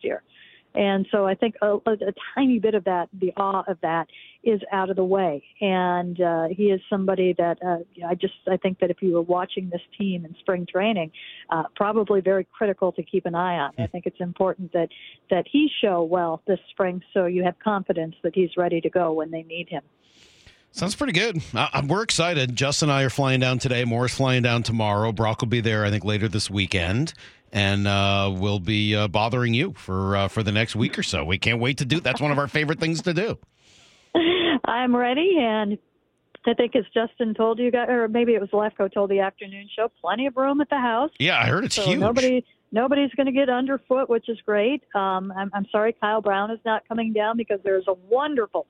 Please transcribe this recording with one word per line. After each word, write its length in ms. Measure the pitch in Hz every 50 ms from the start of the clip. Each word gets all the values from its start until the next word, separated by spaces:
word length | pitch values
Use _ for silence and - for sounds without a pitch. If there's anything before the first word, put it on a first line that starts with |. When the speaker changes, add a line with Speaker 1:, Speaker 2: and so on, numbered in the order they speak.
Speaker 1:
year. 200 | - - - - - _ _ - - - - _ _ _ -
And 300 | - 202 196 196 196 190 -
so 160 | - 208 196
I 100 | 190 190
think 200 | - 240 226 - -
a, 60 | 214 208 208 202 -
a, 60 | 233 214
a 200 | 202 - 196 196 - - - -
tiny 240 | 247 277 262 247 220
bit 160 | 190 220 214
of 80 | 208 175
that, 240 | 196 185 175 165 - -
the 140 | 185 185 180 -
awe 260 | 202 196 196 196 190 -
of 120 | - 180 165
that, 260 | - 160 165 165 160 - - - - - - _ -
is 160 | 233 214 196 - - 202
out 160 | 190 190 185
of 80 | 190
the 80 | 190 185
way. 360 | 180 190 196 190 170 147 139 - - _ -
And, 580 | 208 196 185 185 180 180 175 175 175 180 175 175
uh, 280 | 180 170 170 165 165 165
he 120 | 185 185 208
is 160 | 202 190 185 - -
somebody 440 | 214 196 190 196 185 185 185 180 175
that, 260 | - 175 170 165 - 175
uh, 120 | 180 175 165 175 - _
you 100 | 175 175
know, 60 | 170
I 60 | 180
just, 180 | 175 190 185 - - _ 190
I 60 | 190
think 220 | 185 - 190 185 -
that 100 | 190 175
if 60 | 175 -
you 120 | 196 185 170
were 80 | 170
watching 480 | 165 175 180 180 185 - - 196 185 180
this 100 | 175 175 - - -
team 280 | - 202 196 185 175 165
in 100 | 156 175 -
spring 260 | - - 185 180 175 -
training, 420 | - 185 202 226 226 185 160 160 - - - - - - - -
uh, 140 | 170 165 156 - -
probably 420 | - 208 202 214 226 208 190 208 196
very 260 | 175 185 196 190 185 -
critical 400 | - - 233 202 185 - 196 180
to 120 | - - 165
keep 220 | - - 185 -
an 100 | 180 170
eye 220 | 170 180 185 175
on. 140 | 165 139 143 -
I 60 | - 113
Speaker 2:
Hmm. 60 | - -
Speaker 1:
think 120 | 180 -
it's 140 | 185 - -
important 540 | 180 175 175 - 190 185 - - 185 165 -
that, 160 | 170 165 - - - - - - _ _ -
that 160 | 190 175 165 -
he 200 | - 285 311 285 - -
show 220 | - 208 180 170 170
well 380 | 160 180 180 170 165 160 165 _
this 140 | - 190 180 - -
spring 300 | - - 196 185 180 185 - _ -
so 100 | 202 180
you 200 | 175 180 180 185
have 120 | 180 175 -
confidence 560 | - 214 208 196 185 - 180 170 160 160 - - -
that 120 | 170 -
he's 220 | 190 185 170 -
ready 240 | 180 175 175 175 165
to 80 | 165 160
go 240 | - 185 175 165 160
when 180 | 160 156 160
they 120 | 165 160 165
need 260 | 165 160 175 165 -
him. 140 | 175 143 - _ _ _ _ _ _ _ - - _ _ _ - - _ _ _ -
Speaker 2:
Sounds 200 | - 170 190 -
pretty 200 | - 294 269 -
good. 280 | - 220 240 185 160 - - -
Uh, 300 | 110 143 - - 139 143
we're 160 | 139 131 208 226
excited. 500 | - - - 165 175 175 143 127 123 120
Justin 360 | 107 135 139 143 - 160 147
and 80 | 139
I 60 | 139 135
are 60 | 127
flying 300 | - - 135 131 131 127
down 200 | 131 127 127 123
today. 260 | - 131 123 120 127
Moore's 280 | 120 113 117 123 120 -
flying 300 | - 135 131 127 127 120
down 180 | 123 117 120
tomorrow. 520 | 113 - 113 113 107 104 101 104 110 113 107
Brock 260 | 92 113 107 110 -
will 80 | 127
be 140 | 113 117 120
there, 240 | 104 113 110 107 104
I 40 | 101
think, 140 | 104 104 85
later 240 | 107 104 101 107
this 220 | 110 87 104 - -
weekend. 640 | 95 101 95 82 - 92 85 87 98 120 156 165 - - - - - _ _ _ -
And, 340 | 101 101 98 101 101 101
uh, 460 | 101 98 98 98 98 98 101 98 98 95
we'll 240 | 92 95 104 101 101
be, 340 | 87 104 107 107 107 104 107
uh, 140 | 104 104
bothering 460 | 101 82 107 107 113 131 123 123 117 117
you 180 | 120 165 196 -
for, 400 | - - - 92 95 95 95 98
uh, 100 | 98 98
for 160 | 95 - 117 107
the 80 | 104
next 240 | 101 107 117 - -
week 240 | 107 113 - - 220
or 40 | 190
so. 200 | - - 80 71
We 140 | 80 95
can't 240 | 95 - 113 117 117
wait 160 | 117 135 143
to 80 | - 143
do, 160 | 120 147 175
that's 180 | - 202 214 -
one 120 | - 147
of 60 | 143
our 120 | 143 143 131
favorite 320 | - 156 151 143 160 -
things 200 | 160 160 165 160 -
to 100 | 180 165
do. 240 | 170 214 214 123 - - _ _ _ _ _ _ - - _ _ _ _ _ -
Speaker 1:
<laughs> 520 | 339 330 330 359 370 339 339 311 254 -
I'm 300 | - 226 240 254 247 240
ready, 420 | 240 247 240 254 294 339 392 370 311
and 380 | 240 226 214 220 214 202 208 - _ _ _ _ _ _ _ _ _ _ - - -
I 80 | - -
think 220 | - 240 233 -
as 80 | 254 190 - -
Justin 400 | 226 226 233 - - 240 220 208
told 260 | - 220 226 226 220
you 120 | 247 247
guys, 160 | 226 240 240 226
or 180 | 247 240 226
maybe 260 | 220 220 240 240 233 233
it 80 | 202
was 80 | 202 196
Lefko 400 | - 208 208 214 - - 202 190
told 180 | - 208 202 196
the 100 | 196 196
afternoon 480 | 190 190 - - 208 196 196 202 202 208 -
show, 140 | - 220 233 - _
plenty 240 | - 170 196 233 269
of 80 | 277 233
room 240 | 262 269 277 277 294
at 80 | 294 -
the 100 | 294 277
house. 320 | 247 240 226 233 277 311 - -
Speaker 2:
Yeah, 200 | 135 175 175 123
I 60 | -
heard 180 | 117 139 190 262
it's 100 | - -
Speaker 1:
So 80 | - 202
Speaker 2:
huge. 160 | 185 - -
Speaker 1:
nobody, 460 | 196 220 240 262 254 254 254 247 - _ _ _ _ _
nobody's 400 | - 214 247 269 285 285 277 247 -
gonna 160 | - 269 277
get 180 | 247 269 277 254
underfoot, 600 | 247 247 262 269 277 247 - - 254 262 262 240
which 200 | 233 226 - -
is 80 | 226 - -
great. 380 | - 208 208 208 247 294 277 - _ -
Um, 380 | 202 196 190 190 185 190 196 185
I'm, 140 | 190 196 202 196
I'm 120 | 202 196 -
sorry 220 | - 208 214 233 233 -
Kyle 220 | 220 208 220 220
Brown 300 | 202 208 196 196 202 214
is 80 | 226 220 -
not 220 | 226 220 214 -
coming 260 | - 226 233 226 226 214
down 240 | 214 208 214 233
because 220 | 233 220 - 214 196 196
there's 220 | 196 196 190 185
a 60 | 196 185 180 180 196
wonderful, 580 | 226 262 285 302 294 247 214 - - 170 -